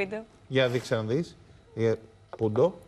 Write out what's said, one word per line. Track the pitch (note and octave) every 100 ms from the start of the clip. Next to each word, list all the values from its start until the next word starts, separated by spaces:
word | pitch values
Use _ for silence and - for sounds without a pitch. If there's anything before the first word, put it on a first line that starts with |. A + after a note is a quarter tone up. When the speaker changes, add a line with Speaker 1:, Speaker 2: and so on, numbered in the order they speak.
Speaker 1:
βίντεο. | G3 G#3+ A3 - -
Speaker 2:
Για | C3 B2+
δείξε | B2 - A2+
να |
δεις. | A2 C#3 E3+ - - - -
Για, | A2 A2+ A2 - - _ -
πούντο, | A2 G#2+ E3 -